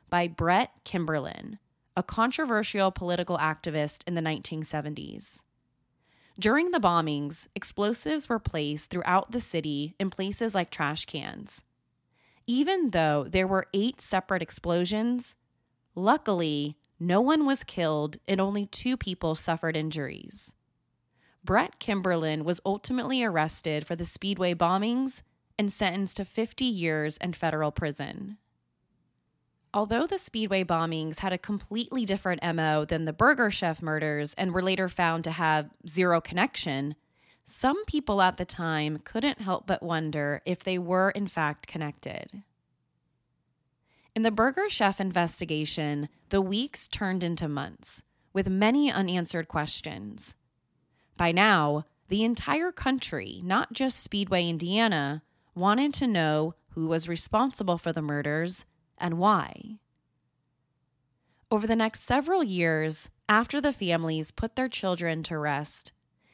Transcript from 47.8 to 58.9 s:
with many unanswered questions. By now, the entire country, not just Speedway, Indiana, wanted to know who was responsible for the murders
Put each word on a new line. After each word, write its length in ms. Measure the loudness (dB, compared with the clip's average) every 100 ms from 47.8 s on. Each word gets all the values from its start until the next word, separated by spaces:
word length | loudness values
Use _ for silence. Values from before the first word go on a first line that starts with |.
| -8 -8 -10 _ _
with 160 | -2 0
many 440 | 4 4 6 4
unanswered 560 | 2 0 0 -2 -4 -4
questions. 880 | -2 -2 -4 -8 -10 -10 -10 -10 -10 _ _ _ _ _ _ _ 0
By 140 | 2
now, 540 | 4 6 6 4 0 -4 _ _
the 140 | 2
entire 480 | 2 0 0 0 0
country, 680 | -2 0 0 -2 -6 -8 -8
not 300 | 0 0 0
just 260 | -2 -2 -2
Speedway, 480 | -2 -2 2 2 2
Indiana, 760 | 0 0 2 4 2 0 -4 -10 _ _ 0
wanted 400 | 4 4 2 2
to 100 | 2
know 480 | 4 4 4 0 -4 _ -6
who 120 | 0
was 220 | 0 0
responsible 720 | -4 0 2 0 0 0 0
for 120 | 0
the 120 | -2
murders 640 | -2 -2 0 -2 -2 -6 -10 _ _